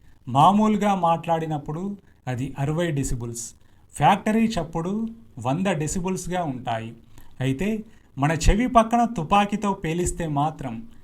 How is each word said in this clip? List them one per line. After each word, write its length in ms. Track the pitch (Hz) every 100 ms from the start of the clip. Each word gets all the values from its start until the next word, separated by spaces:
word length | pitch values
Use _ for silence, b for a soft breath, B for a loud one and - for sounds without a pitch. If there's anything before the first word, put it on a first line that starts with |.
| b b -
మామూలుగా 640 | 131 170 202 214 208 208
మాట్లాడినప్పుడు 1000 | 196 165 165 165 165 160 151 147 156 196 202 b b -
అది 280 | 123 135 117
అరవై 320 | 139 156 175
డెసిబుల్స్. 640 | 139 131 131 117 117 - - b b b
ఫ్యాక్టరీ 520 | - 151 196 214 226 226
చప్పుడు 640 | 180 160 165 170 208 226 - - -
వంద 280 | 113 160 196
డెసిబుల్స్గా 800 | 160 151 190 180 185 165 180
ఉంటాయి. 480 | 160 123 123 113 113 117 b b b b
అయితే 440 | 131 131 196 220 b b b -
మన 140 | 143
చెవి 340 | 165 - 202 247
పక్కన 360 | 247 226 240
తుపాకీతో 680 | 233 202 156 202 202 202 202
పేలిస్తే 560 | 196 160 170 165 - 165
మాత్రం 600 | 143 151 160 131 113 113 b